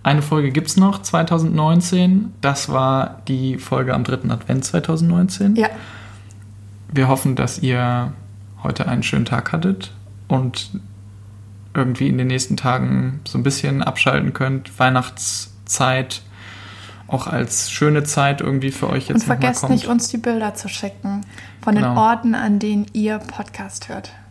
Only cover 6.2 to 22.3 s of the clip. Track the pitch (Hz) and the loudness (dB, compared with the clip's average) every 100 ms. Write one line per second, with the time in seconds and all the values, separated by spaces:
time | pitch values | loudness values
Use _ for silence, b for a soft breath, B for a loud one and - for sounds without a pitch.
6.2 | B B - - - - - 139 131 135 | B B -20 -20 -20 -18 -2 2 4 4
7.2 | 139 127 123 - 131 123 123 123 123 - | 2 0 -2 0 0 2 2 0 -2 -8
8.2 | - - - - - - - 120 - 139 | -16 -18 -18 -6 -4 -2 0 0 0 0
9.2 | 120 - - 165 180 190 - - - - | 0 -2 -2 0 0 -2 -6 -16 -20 -20
10.2 | - 131 127 - - 196 - - - - | -2 0 0 -4 -8 -12 -12 -20 -20 -20
11.2 | - - - - - 156 127 120 139 127 | -20 -20 -20 -20 -8 -2 0 0 0 2
12.2 | 127 127 - 127 127 127 127 131 127 139 | 0 -2 -2 -2 0 0 2 2 0 -4
13.2 | - 127 127 139 147 139 135 - 135 143 | -6 0 0 2 0 2 -2 2 2 4
14.2 | 143 - 135 135 - - 131 131 127 - | 0 0 -2 -2 -6 2 4 4 0 -6
15.2 | - - - - - - 127 131 131 - | -6 -6 -10 -16 -6 0 2 0 -2 -8
16.2 | - B B B B B B B - 131 | -14 B B B B B B B -6 -4
17.2 | - 123 123 - - - 147 151 147 - | -2 -2 -2 -2 -4 2 4 4 2 2
18.2 | 139 143 - 135 135 135 - 135 - 226 | 2 2 0 0 -2 -2 -2 -2 0 0
19.2 | - 240 247 240 - 254 - 240 - 233 | 2 2 2 0 2 2 2 0 0 -2
20.2 | 240 226 214 214 196 - 202 - 196 202 | -2 -2 -2 -6 -10 -8 -8 -6 -6 -4
21.2 | 202 B B B - 208 123 123 220 233 | -8 B B B 2 4 4 4 4 4
22.2 | 233 | 2